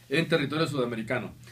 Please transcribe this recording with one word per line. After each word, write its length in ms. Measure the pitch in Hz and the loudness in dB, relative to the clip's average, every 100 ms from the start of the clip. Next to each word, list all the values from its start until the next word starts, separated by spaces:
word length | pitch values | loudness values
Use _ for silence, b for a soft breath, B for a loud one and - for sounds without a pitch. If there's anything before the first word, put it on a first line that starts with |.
| B | B
en 180 | 156 165 | 0 4
territorio 400 | 160 139 151 165 | 2 2 0 0
sudamericano. 680 | 143 120 113 107 123 95 - B | 0 -2 -2 -2 -4 -4 -12 B